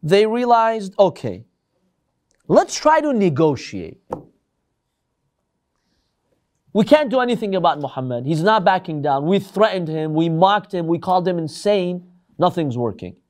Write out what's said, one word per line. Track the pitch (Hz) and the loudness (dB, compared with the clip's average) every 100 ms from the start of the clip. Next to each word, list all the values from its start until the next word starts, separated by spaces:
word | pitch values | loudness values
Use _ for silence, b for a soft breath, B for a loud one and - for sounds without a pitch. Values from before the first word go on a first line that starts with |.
they | 156 196 220 | 2 2 2
realized, | 233 247 233 226 226 196 - | 0 2 2 2 -2 -8 2
"Okay, | 190 - 123 92 117 _ _ _ _ _ _ _ _ _ _ | 2 2 -10 -10 -14 _ _ _ _ _ _ _ _ _ _
let's | 202 370 - | 2 2 0
try | 302 311 | 2 2
to | 294 | 2
negotiate. | 247 196 135 160 139 - 101 82 - _ - - _ _ _ _ _ _ _ _ _ _ _ _ _ _ _ _ _ _ _ _ _ _ _ _ | 0 0 2 0 0 -8 -12 -14 -16 _ -14 -14 _ _ _ _ _ _ _ _ _ _ _ _ _ _ _ _ _ _ _ _ _ _ _ _
We | 190 190 | -2 4
can't | 302 294 | 4 4
do | 254 | 0
anything | 247 240 220 190 | 0 -2 -2 0
about | 170 147 | 0 0
Muhammad. | 139 - 131 120 127 | -6 -6 -6 -6 -2
He's | 160 | 0
not | 170 220 | 2 2
backing | 185 185 - 156 | 2 0 -2 -6
down. | 147 139 151 | -2 -2 0
We | 196 | 0
threatened | 196 - 214 185 165 | -2 0 0 0 -6
him, | 156 156 | -6 -2
we | 156 165 | 0 0
mocked | 160 190 202 190 | 2 4 2 -2
him, | 185 165 | -6 -2
we | 170 | -4
called | 170 185 180 | 0 0 0
him | 175 | -2
insane. | 160 - 202 208 180 180 - _ _ _ | -4 -6 -2 0 0 -6 -10 _ _ _
Nothing's | 175 175 151 120 | -2 0 -4 -4
working. | 120 98 90 87 _ | -6 -6 -14 -16 _